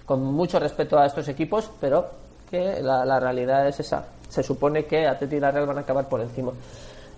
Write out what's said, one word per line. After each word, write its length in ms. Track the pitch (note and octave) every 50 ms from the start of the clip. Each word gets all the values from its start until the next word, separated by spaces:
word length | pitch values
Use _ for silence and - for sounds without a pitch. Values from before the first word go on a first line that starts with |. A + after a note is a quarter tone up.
| -
con 180 | - C#3 C3
mucho 360 | C3+ C3+ C#3 D3+ F3+ F3 - E3+
respeto 400 | D3 D3 - - D3+ C#3 D#3 D3+
a 80 | -
estos 200 | G3 F#3+ E3 D3 C#3
equipos, 420 | C3 - D#3+ D#3 G3+ G#3+ G#3+ - - -
pero 280 | D3 C3+ C#3 E3 - - - - - - - - - -
que 320 | - F3+ F3+ D3 D3 -
la, 220 | C#3 C3 C3 B2+ B2+
la 140 | C3 C3 B2+
realidad 480 | B2+ B2+ B2+ B2+ B2 B2+ C3+ C#3 C#3
es 140 | C#3+ C#3+ -
esa. 280 | C#3 - - - - - - - - -
Se 140 | - -
supone 420 | C3 - C#3 - C#3 D3 D3+ D#3 D3+
que 220 | - D#3 D#3 D#3+
Atleti 300 | C#3+ C3 - C#3+ C3+ D3+
y 40 | C#3+
la 100 | C#3+ C#3
Real 160 | C#3 D3 D3
van 120 | C#3+ C#3 C#3+
a 20 |
acabar 280 | C#3 - C3 C3+ C3 -
por 120 | C3 A#2
encima. 320 | A#2 A#2+ - C3 B2+ B2 - - - - - - - - - - - - -